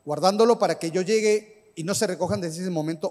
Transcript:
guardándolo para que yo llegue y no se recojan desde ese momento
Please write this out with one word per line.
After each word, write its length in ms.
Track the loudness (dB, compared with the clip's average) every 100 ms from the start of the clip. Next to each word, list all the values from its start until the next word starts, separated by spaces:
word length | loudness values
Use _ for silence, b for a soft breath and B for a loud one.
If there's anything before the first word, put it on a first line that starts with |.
| -8
guardándolo 540 | 0 2 4 4 4
para 180 | 2 0
que 140 | -2
yo 100 | -2
llegue 720 | 0 2 2 0 -2 -20 _ -10
y 80 |
no 120 | -4 -2
se 100 | -2
recojan 360 | -2 -2 -2
desde 200 | -4 -6
ese 80 | -6
momento 400 | -4 -4 -4 -6